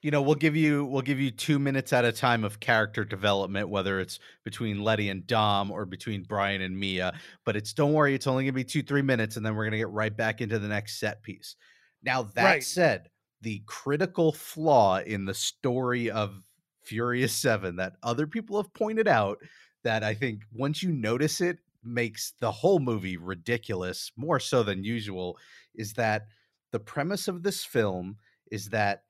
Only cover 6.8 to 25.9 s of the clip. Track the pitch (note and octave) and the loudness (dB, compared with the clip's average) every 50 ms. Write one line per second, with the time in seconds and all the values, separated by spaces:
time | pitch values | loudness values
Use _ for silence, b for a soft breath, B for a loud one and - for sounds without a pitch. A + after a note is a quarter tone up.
6.8 | G2 G2 F#2+ F2+ F2+ F#2 F2 E2 B B B B _ - G#2+ G#2 G#2+ - - - | -4 -4 -2 -2 -2 -2 -4 -6 B B B B _ -4 -2 -2 -4 -6 -2 0
7.8 | D3+ C#3+ D3+ D#3 D3 C#3+ C3+ C3 - C#3 C3 C3 C3+ C3+ C3 C3 C3 C3 - D3+ | 2 2 4 4 4 4 2 0 0 0 0 0 0 0 -2 -2 -4 -2 -2 -4
8.8 | C#3 - C#3+ C#3+ C#3 C3+ C3 A#2 A2 A2 A2 A#2 G#2+ A2 G#2+ G#2+ A2 A2 G#2+ A2 | -2 0 0 0 2 2 2 2 2 -2 -4 -4 -4 -2 -2 -2 -2 -2 -2 -2
9.8 | A2+ F#2+ G2+ G#2 G#2+ A2 G#2+ G#2+ A2+ A2 A2 A2 A#2+ G#2 A2+ A2 G2+ G#2+ G#2 G#2 | -4 -4 -2 -2 -2 -2 -2 -2 -2 -2 -2 -2 -4 -2 -2 -2 -2 -2 -4 -4
10.8 | G#2 G#2+ - - - G#2+ G#2 - _ - F#2 F#2+ - - - b b b b b | -4 -6 -8 -4 -4 -4 -4 -6 _ -16 -16 -14 -14 -18 -18 b b b b b
11.8 | b b b b _ C3 B2+ C3 A#2+ G#2+ - - A#2 F#3+ F#3 D3+ B2+ - - F3+ | b b b b _ -2 -2 -2 -2 -4 0 4 4 6 6 4 0 -4 0 2
12.8 | F3 D#3 A2+ F2+ - _ _ _ _ _ _ _ A2 A2+ G#2+ G#2 G#2+ G#2 - - | 4 4 4 0 -4 _ _ _ _ _ _ _ -8 -6 -6 -6 -8 -12 -16 -10
13.8 | - C3+ C#3 D3+ F#3 F#3 F3+ - E3+ D#3+ D3+ - - - - D#3+ D#3 D#3+ D3 B2 | -4 -2 0 0 0 -2 2 2 2 2 2 0 -10 -14 -10 -2 2 6 8 8
14.8 | G#2+ G2 F#2 F#2+ - - A2 G2+ G2 F#2+ F#2+ - - - - _ - C3+ B2 B2+ | 8 8 6 2 0 -2 -4 -4 -2 -4 -4 -4 -4 -6 -6 _ -2 -2 0 0
15.8 | B2+ B2 B2 B2 A#2 A2 G#2 A2 G#2+ G2 F#2+ F#2+ F#2 _ _ _ _ _ _ _ | 0 0 0 0 0 0 0 0 -2 -2 -4 -12 -20 _ _ _ _ _ _ _
16.8 | _ - A2+ A2 A#2 B2 A#2+ B2 C3 B2 - - - C3+ A2+ G2+ F#2+ F#2 F2 F2 | _ -8 -4 -2 -2 0 2 2 2 0 0 0 2 2 2 2 0 -4 -4 -4
17.8 | F#2 F#2 E2+ _ - A2+ A#2+ A#2+ D3+ D#3 - A3+ A3 - G3+ G#3 G#3+ - _ - | -6 -6 -6 _ -4 -4 -2 -2 -2 -2 -4 -8 -8 -4 -4 -4 -4 -4 _ -4
18.8 | A3 G#3+ A3 A3 A3 G#3 D#3 A2+ G#2 G2 G#2+ - B B B B B B B B | -4 -2 0 0 4 4 4 4 4 2 -2 -6 B B B B B B B B
19.8 | _ A#2+ A2 A2 G#2 G#2+ G#2+ G#2+ B2+ B2+ A2 G#2 G#2+ _ - A2 B2+ C#3+ D3+ - | _ -2 0 0 0 -2 -2 -2 -4 -4 -4 -6 -12 _ -8 -4 -2 -2 -2 -2
20.8 | - F#3 E3 C#3 A2 G#2+ A2+ B2 D3 D#3 - - F3+ F3 F3+ - _ _ _ _ | -2 -2 -2 0 0 0 0 2 0 0 0 0 -2 -2 -2 -4 _ _ _ _
21.8 | _ A#2 A#2+ A#2+ A#2+ A2+ A2 - - - - _ - A2+ A2 G#2+ - F3+ G3 F3 | _ -6 -2 -2 -2 -2 -4 -8 -10 -10 -8 _ -2 -2 -2 2 4 4 6 6
22.8 | C#3 B2 A#2 G#2+ F2+ F#2+ F#2 E2+ E2+ F2+ G2 F2 E2 - A#2+ A#2 - - A2 F2+ | 4 2 0 -2 -2 -4 -6 -6 -6 -8 -10 -8 -2 -4 -4 -4 -2 -6 -4 -4
23.8 | F2+ F#2 F2+ - - - _ A2+ B2+ D#3+ E3+ C3 - - - B2+ A2+ G#2 G2 F#2 | -4 -4 -4 -6 -8 -12 _ -8 -2 0 0 0 0 2 2 2 2 2 0 -2
24.8 | F#2+ G#2 A#2 A#2 G#2+ G#2+ F#2+ F#2 F2+ F2+ E2+ B B B B B B B B A2+ | -4 -4 -4 -4 -6 -6 -8 -6 -6 -6 -8 B B B B B B B B -10
25.8 | A2+ G#2 | -10 -8